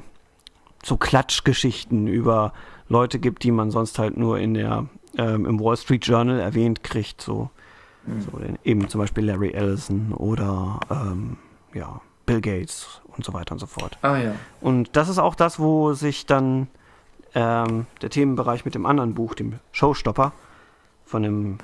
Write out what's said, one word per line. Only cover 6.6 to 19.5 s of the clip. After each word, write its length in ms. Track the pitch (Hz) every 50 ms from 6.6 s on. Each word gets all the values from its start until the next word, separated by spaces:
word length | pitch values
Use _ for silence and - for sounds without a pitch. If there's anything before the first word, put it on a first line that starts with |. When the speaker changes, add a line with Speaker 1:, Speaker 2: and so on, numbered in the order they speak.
| 117 117 113 - -
Speaker 1:
kriegt, 380 | - - 113 104 - - -
so, 280 | - - 110 107 113 123 _ - - - - - - - _ _ -
Speaker 2:
Mhm. 160 | 120 113 110
Speaker 1:
so 160 | 101 - - -
den, 220 | - - - - -
eben 240 | 117 113 104 98 -
zum 120 | - 107
Beispiel 240 | 101 101 - 113 107
Larry 260 | 107 98 92 101 95
Ellison 600 | - 101 104 98 98 101 - - 98 101 110 110 -
oder, 680 | - - 107 113 104 101 98 95 92 92 95 104 - - -
ähm, 480 | - 147 120 98 92 92 107 117 123 - - - _ _ _ _ -
ja, 260 | - 82 - - 117 - _ _ _ -
Bill 160 | - 120 113
Gates 600 | 104 104 98 90 92 - - - - - - - - - -
und 100 | - -
so 80 | - 95
weiter 200 | 90 87 - -
und 60 | -
so 60 | -
fort. 320 | - - - - - - -
Speaker 2:
Ah, 160 | - 139 143 135
ja. 160 | 120 110 107 107 - - - -
Speaker 1:
Und 340 | - 135 127 123 120 - -
das 140 | 147 156 180
ist 80 | 190 185
auch 180 | 165 175 156
das, 240 | - 170 165 - -
wo 340 | 156 156 156 156 151 151 147
sich 320 | 139 147 147 139 - -
dann, 420 | - 143 135 131 131 131 131 135 131 - - _ - - - _ _ - - - - -
ähm, 500 | 127 117 117 117 117 117 113 113 113 117 - - -
der 80 | - -
Themenbereich 540 | - 143 143 139 131 120 120 120 120 120 -
mit 120 | - -
dem 100 | 117 85
anderen 280 | 123 143 143 123 113 110
Buch, 200 | 113 113 110 -
dem 240 | - 110 113